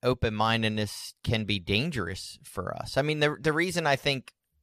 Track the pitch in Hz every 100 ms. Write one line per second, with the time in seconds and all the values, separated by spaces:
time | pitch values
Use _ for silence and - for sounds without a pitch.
0 | 120 127 117 107 110 113 110 107 104 -
1 | - - - 110 101 101 85 101 156 135
2 | 87 95 - - - - 90 50 - -
3 | 151 151 147 151 151 151 180 170 156 139
4 | 147 131 - _ _ _